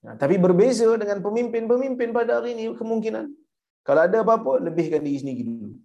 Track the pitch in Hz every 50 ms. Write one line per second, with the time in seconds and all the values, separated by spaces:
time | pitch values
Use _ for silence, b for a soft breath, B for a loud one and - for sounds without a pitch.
0 | _ - - - 139 139 185 196 180 185 180 175 208 262 254 220 233 226 226 220
1 | 214 202 202 202 180 202 208 233 247 233 226 226 226 220 240 247 269 269 254 247
2 | 240 226 226 240 233 226 233 233 226 240 240 226 220 226 226 - 226 220 226 226
3 | 220 220 214 220 220 - - _ _ _ _ _ _ _ _ _ _ - 139 156
4 | 165 180 190 220 220 214 226 226 226 254 175 170 - 175 160 170 165 156 160 151
5 | 156 143 143 135 135 139 131 120 117 113 117 117 107 104 104 - _